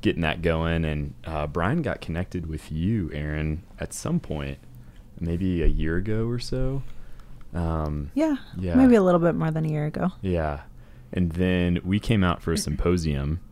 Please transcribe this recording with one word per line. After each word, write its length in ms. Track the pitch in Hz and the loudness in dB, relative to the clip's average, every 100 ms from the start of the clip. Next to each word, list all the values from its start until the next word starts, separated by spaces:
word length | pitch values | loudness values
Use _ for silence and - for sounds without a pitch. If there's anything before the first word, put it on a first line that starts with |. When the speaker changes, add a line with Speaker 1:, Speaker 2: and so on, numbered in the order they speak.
Speaker 1:
getting 200 | 107 85 | 2 2
that 200 | 80 76 | 0 2
going. 420 | 85 80 82 82 80 | 2 2 2 2 0
And, 280 | 76 71 - - | -2 -4 -8 -8
uh, 220 | 80 73 | -4 -2
Brian 340 | 73 87 160 | 0 0 0
got 180 | 135 82 | -2 -4
connected 460 | - 82 90 92 80 | -4 -4 -4 -6 -6
with 240 | 78 - | -8 -6
you, 380 | 78 87 113 82 | -2 0 0 -2
Aaron, 520 | 73 76 76 78 78 - - | -4 -4 -2 -2 -2 -6 -10
at 120 | 82 | -10
some 260 | - - 170 | -6 -2 -2
point, 400 | - 78 71 67 - - - - - - | -2 -6 -4 -8 -12 -20 -20 -20 -20 -8
maybe 440 | 82 85 92 90 | -4 -2 0 4
a 40 | 76 | 4
year 300 | 76 80 85 | 4 2 0
ago 300 | 98 107 113 | 0 0 0
or 100 | 120 | -2
so. 440 | - 127 131 135 131 - - - - - - | -4 -2 -2 -2 -6 -10 -12 -12 -14 -14 -8
Um, 580 | - 85 80 78 73 73 | -2 0 0 -2 -2 -4
Speaker 2:
Yeah, 220 | - 311 269 - - | 0 0 0 -4 -6
Speaker 1:
yeah. 180 | 185 220 | 0 6
Speaker 2:
maybe 200 | 262 233 | 8 8
a 60 | |
little 160 | 185 175 | 6 4
bit 160 | 170 165 | 4 2
more 160 | 160 | -2
than 140 | 156 160 | -2 -2
a 40 | |
year 160 | 151 151 | -2 -4
ago. 260 | - 175 - | -2 -2 -2
Speaker 1:
Yeah. 400 | 95 87 78 71 - - - - - | -2 0 0 -4 -10 -18 -20 -20 -8
And 180 | - 87 | 0 0
then 460 | 82 92 90 87 87 | 2 2 4 4 2
we 160 | 87 101 | 2 0
came 240 | - 113 | 2 4
out 180 | 92 85 | 4 2
for 100 | - | 0
a 60 | 82 | -2
symposium 800 | - 76 85 90 80 71 71 82 - | 0 0 2 2 2 0 0 -4 -6